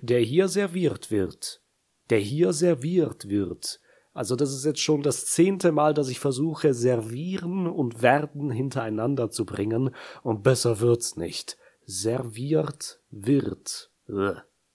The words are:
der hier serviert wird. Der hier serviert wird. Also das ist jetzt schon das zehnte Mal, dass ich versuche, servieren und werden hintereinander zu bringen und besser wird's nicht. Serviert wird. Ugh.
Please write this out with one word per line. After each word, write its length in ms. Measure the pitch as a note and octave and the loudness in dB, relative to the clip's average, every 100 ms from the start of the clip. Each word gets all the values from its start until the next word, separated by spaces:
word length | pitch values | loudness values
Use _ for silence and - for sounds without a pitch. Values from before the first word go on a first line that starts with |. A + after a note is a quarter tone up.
der 180 | A#2 B2 | 0 2
hier 280 | A2+ D#3 F#3+ | 2 2 2
serviert 640 | F3+ G3 F3 D#3 F#2+ - | 0 -2 0 0 0 -2
wird. 520 | G#2+ F#2 - - - _ _ _ _ - | 0 0 -4 -12 -12 _ _ _ _ 0
Der 80 | A2+ | 0
hier 340 | G#2 D3 F3+ | 2 0 2
serviert 760 | D3+ F3 D3+ C#3+ F3+ C#3+ - G2+ | 2 2 2 0 2 2 -2 -4
wird. 520 | G2+ F#2 E2+ - - _ _ _ | -2 -2 -6 -10 -12 _ _ _
Also 220 | - A2 | -8 -4
das 180 | B2 C#3+ | 0 0
ist 120 | C3+ D3 | 0 -2
jetzt 140 | C#3 | -2
schon 220 | - D3+ | 0 2
das 240 | C#3+ - - | 2 -2 -2
zehnte 440 | - F3+ F#3+ F3 | 4 4 4 2
Mal, 240 | D3 D3+ | 4 4
dass 160 | D3+ C3+ | 2 0
ich 80 | B2+ | 0
versuche, 560 | C#3+ B2+ D#3+ D3+ D3+ | -2 0 -2 2 2
servieren 920 | A#2+ B2 A#2+ A2 A#2+ E3+ F#3 E3+ F#3+ E3+ | 4 2 2 -2 -6 -6 -6 -4 -2 -2
und 340 | F3 B2+ A2 | 0 -2 2
werden 480 | A#2+ C#3+ D3+ D3 D3 | 4 4 0 -6 -4
hintereinander 800 | A#2 C3+ C3+ A2+ G#2+ A#2+ C3+ A2+ | -2 -2 -4 -4 -2 0 0 -2
zu 160 | - G#2+ | -2 -4
bringen 440 | - G2+ A2+ C3 - - - | -2 0 2 0 -2 -18 -8
und 180 | C3 A2 | -4 2
besser 380 | G2+ B2 A#2+ A2 | 4 4 2 2
wird's 360 | A#2+ A#2+ - - | 4 4 0 -6
nicht. 400 | E2 - - - _ _ - | -8 -8 -12 -16 _ _ -12
Serviert 1120 | F#2 G#2+ B2 A#2+ A2 C#3 D#3 D3 - - - - | -4 -2 -2 -4 -6 0 0 0 -6 -12 -14 -18
wird. 800 | G#2 G#2 C#3 - - - - - _ - | -6 2 2 2 -6 -10 -12 -12 _ -8
Ugh. 260 | G2+ G2 F2 - _ _ | -2 -2 -2 -12 _ _